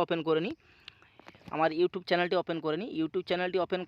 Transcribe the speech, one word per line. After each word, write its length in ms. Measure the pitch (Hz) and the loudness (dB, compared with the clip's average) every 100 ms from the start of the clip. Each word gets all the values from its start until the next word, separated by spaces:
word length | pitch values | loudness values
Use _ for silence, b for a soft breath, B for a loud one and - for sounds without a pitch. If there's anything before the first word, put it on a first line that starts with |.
ওপেন 180 | 175 170 160 | 2 0 2
করে 140 | 156 185 | 2 2
নিই, 100 | 320 B B B B B B B B - | -4 B B B B B B B B -8
আমার 160 | 156 160 156 | 0 2 4
YouTube 260 | 180 190 170 | 2 0 0
চ্যানেলটি 280 | 175 175 185 | 2 2 0
ওপেন 160 | - 165 | 0 -2
করে 120 | 156 156 | -2 -2
নিই। 100 | 226 156 | -4 -4
YouTube 280 | 160 185 175 | -2 -4 -2
চ্যানেলটি 280 | 180 180 180 170 | -2 0 0 0
ওপেন 160 | 185 | -2